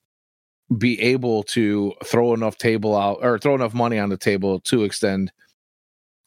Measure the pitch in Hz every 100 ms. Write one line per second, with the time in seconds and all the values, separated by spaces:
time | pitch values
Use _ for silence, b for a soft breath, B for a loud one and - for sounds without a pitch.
0 | _ _ _ _ _ _ - 113 123 107
1 | 117 131 123 110 101 120 104 104 101 -
2 | - 117 120 113 110 - 117 113 107 104
3 | 101 101 123 113 147 139 117 120 120 110
4 | 101 95 113 98 98 92 - 123 101 -
5 | 104 98 95 - b b _ _ _ _
6 | _ _